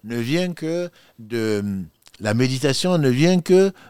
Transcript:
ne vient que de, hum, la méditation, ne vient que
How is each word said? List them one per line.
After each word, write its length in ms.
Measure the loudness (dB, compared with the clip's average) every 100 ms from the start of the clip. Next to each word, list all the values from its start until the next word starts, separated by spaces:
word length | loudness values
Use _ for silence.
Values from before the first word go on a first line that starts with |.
ne 120 | -8 -6
vient 380 | -2 -2 -4
que 380 | -6 -6 -6 -6 -12 _ -20
de, 420 | -8 -4 -2 -2
hum, 260 | -2 -6 -8 _ _ -6
la 160 | -2 0
méditation, 640 | 0 0 -2 0 0 2
ne 100 | 2
vient 320 | 4 4 2
que 320 | 4 4 4 -2